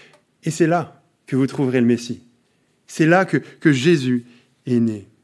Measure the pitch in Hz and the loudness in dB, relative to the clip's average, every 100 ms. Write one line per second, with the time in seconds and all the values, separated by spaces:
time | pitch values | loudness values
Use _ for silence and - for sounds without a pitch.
0 | - _ _ _ 165 - 160 175 175 - | -20 _ _ _ -8 -2 0 0 -4 -14
1 | _ _ - 131 135 - 135 123 120 117 | _ _ -6 -2 -2 -2 -2 2 2 0
2 | - 104 - _ _ _ _ _ - - | -4 -14 -16 _ _ _ _ _ -12 -2
3 | 160 175 185 143 - - 165 135 151 165 | 2 2 2 -4 -6 -2 0 2 2 2
4 | 127 123 117 _ _ _ - 120 113 107 | 0 -4 -6 _ _ _ -4 0 0 -4
5 | 101 _ | -12 _